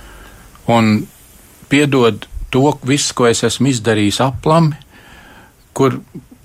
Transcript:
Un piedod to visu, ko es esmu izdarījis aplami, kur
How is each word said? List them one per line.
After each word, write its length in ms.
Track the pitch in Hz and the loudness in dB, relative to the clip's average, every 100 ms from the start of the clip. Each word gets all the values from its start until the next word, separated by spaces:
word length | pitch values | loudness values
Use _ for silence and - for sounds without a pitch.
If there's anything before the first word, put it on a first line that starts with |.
| - - - - - - - | -20 -20 -20 -20 -20 -12 -2
Un 400 | 117 110 107 170 - - - - - - | 2 2 0 -2 -14 -20 -20 -20 -20 -2
piedod 580 | 139 147 135 117 104 - - - | 0 2 2 2 0 -8 -12 -4
to 280 | 131 143 139 | 0 0 0
visu, 320 | 135 143 - | -2 -2 -2
ko 120 | - 120 | 0 0
es 180 | 113 | 2
esmu 240 | 117 - 131 | -2 0 0
izdarījis 520 | 123 107 107 101 - | 0 -2 0 0 0
aplami, 560 | 131 127 156 160 160 151 - - - - - - - _ _ | -2 -2 0 2 2 -2 -12 -20 -20 -20 -20 -20 -20 _ _
kur 280 | - 131 127 - 160 - - | -2 -2 -2 -10 -20 -20 -20